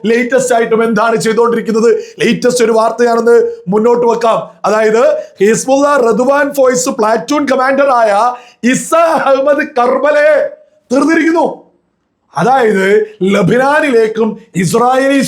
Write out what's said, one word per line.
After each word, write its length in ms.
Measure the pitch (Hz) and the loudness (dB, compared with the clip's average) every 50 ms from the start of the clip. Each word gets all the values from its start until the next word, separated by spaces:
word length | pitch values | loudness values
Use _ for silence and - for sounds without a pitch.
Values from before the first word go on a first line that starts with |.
| - 208 | -2 -2
ലേറ്റസ്റ്റ് 440 | 233 240 247 240 269 247 254 - 247 | 0 0 0 0 0 -2 0 0 0
ആയിട്ടും 260 | 233 233 185 220 214 226 | -2 0 0 0 0 0
എന്താണ് 300 | 226 233 208 226 226 226 196 165 | 0 0 0 0 0 -2 -2 -2
ചെയ്തുകൊണ്ടിരിക്കുന്നത്? 640 | 220 214 220 233 240 226 226 190 214 214 226 214 233 220 214 - - - - - | -2 0 0 0 0 0 -2 -4 -2 -2 0 2 2 0 0 -4 -8 -8 -4 -2
ലേറ്റസ്റ്റ് 420 | 220 233 - - 247 240 247 226 | -2 0 0 0 -2 0 0 0
ഒരു 100 | 214 226 220 | 0 2 0
വാർത്തയാണെന്ന് 580 | 220 226 226 233 240 240 233 233 226 233 233 233 226 - - - - 175 190 | 0 0 0 0 0 0 0 0 2 2 2 2 2 0 -4 -8 -6 -4 -2
മുന്നോട്ട് 320 | 220 214 240 240 240 240 233 | 0 2 2 0 0 0 0
വെക്കാം. 280 | 220 - - 226 214 170 - - - _ - 185 | 0 0 0 0 0 -2 -4 -8 -12 _ -4 -2
അതായത് 340 | 208 220 220 220 214 226 262 311 587 622 - - - - | 0 0 0 0 2 2 2 0 0 -2 -6 -12 -4 -2
ഹിസ്ബുള്ള 480 | 185 214 226 170 - 254 269 277 285 285 285 277 247 | 0 0 0 0 0 -2 0 0 2 2 2 2 2
റദ്വാൻ 400 | 233 220 196 247 277 277 285 294 277 285 277 | 0 0 0 0 0 0 0 0 -2 0 0
ഫോഴ്സ് 360 | 262 254 247 254 - 277 - - | 0 0 0 0 -2 -4 -2 -2
പ്ലാറ്റൂൺ 420 | 208 214 226 214 - - 285 302 294 254 | 0 0 0 -2 -2 -4 -4 -2 -2 -2
കമാൻഡറായ 640 | 262 262 254 262 277 262 277 277 254 240 226 214 202 202 226 247 247 - - - _ _ - 240 254 | -2 0 0 0 0 0 0 2 2 2 2 2 2 0 0 -2 -2 -6 -12 -20 _ _ -2 -2 -2
ഇസ 160 | 170 - - 330 320 339 330 320 254 | -2 -2 -2 0 0 2 2 0 0
അഹമ്മദ് 480 | - 277 269 269 269 294 285 294 294 - - 247 | 0 0 0 2 2 0 0 0 -2 -2 -2 -2
കർബലയെ 560 | 240 254 262 247 269 294 294 294 294 311 302 - - - - - - _ _ _ _ - 240 | 0 0 0 0 0 0 2 2 2 2 2 2 0 -4 -6 -12 -20 _ _ _ _ -4 -2
തീർന്നിരിക്കുന്നു. 540 | 277 - 302 330 330 294 330 330 339 285 190 - - - _ _ _ _ _ _ _ _ _ _ _ _ _ - - | 0 0 2 0 0 0 0 0 0 -2 -2 -4 -10 -18 _ _ _ _ _ _ _ _ _ _ _ _ _ -6 -2
അതായത് 480 | 175 233 262 269 240 214 214 190 190 196 208 214 214 214 - - 180 196 196 | 0 0 2 2 2 0 0 0 0 0 0 0 0 -2 -6 -4 -2 0 0
ലബനാനിലേക്കും 960 | 202 202 170 - 247 262 277 294 311 311 285 247 226 220 214 220 214 220 214 - - - - - 165 190 | 0 2 2 2 2 2 0 0 0 0 0 0 0 0 0 0 -2 -2 -4 -4 -8 -14 -10 -6 -4 -2
ഇസ്രായേലി 580 | 151 - 226 240 247 262 262 269 269 277 277 240 | 0 0 0 0 0 0 0 0 0 0 0 -2